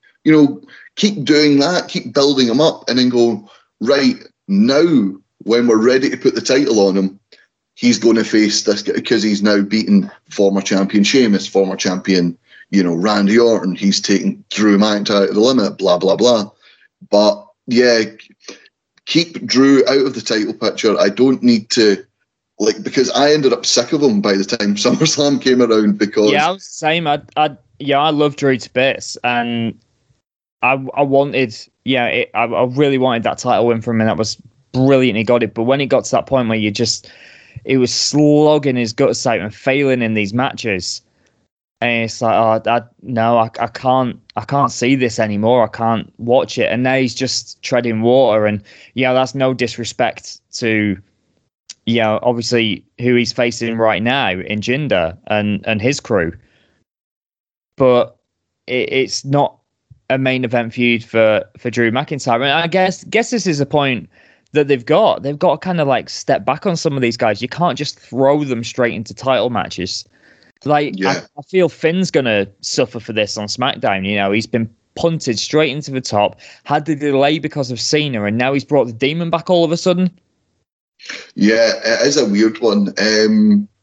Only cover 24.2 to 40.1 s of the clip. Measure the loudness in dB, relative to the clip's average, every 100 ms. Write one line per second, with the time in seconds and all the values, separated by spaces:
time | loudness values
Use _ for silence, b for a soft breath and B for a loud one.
24.2 | 0 0 -2 -4 -2 0 0 0 0 0
25.2 | 0 0 2 2 4 4 2 0 -2 2
26.2 | 2 2 0 -4 -12 -6 -2 -2 0 -4
27.2 | -4 -2 -2 -2 _ -10 -2 0 2 2
28.2 | 0 0 0 0 -2 0 0 -2 -8 -6
29.2 | -4 -2 -2 -4 -4 -6 _ _ _ _
30.2 | _ _ _ -4 -2 -2 -4 -2 2 2
31.2 | 2 0 -2 -4 -20 _ -2 0 0 -2
32.2 | -2 -2 -2 0 -2 2 0 2 0 0
33.2 | -2 -4 -2 2 2 0 -2 0 0 0
34.2 | -4 -6 -16 _ _ 0 4 4 4 0
35.2 | 0 0 0 -4 -2 0 2 0 0 -4
36.2 | 0 -2 0 0 -2 0 -2 -4 B B
37.2 | B B B B -2 0 2 0 -2 2
38.2 | 4 4 4 2 0 -2 -2 0 0 0
39.2 | -2 -2 -4 -6 -2 0 0 0 0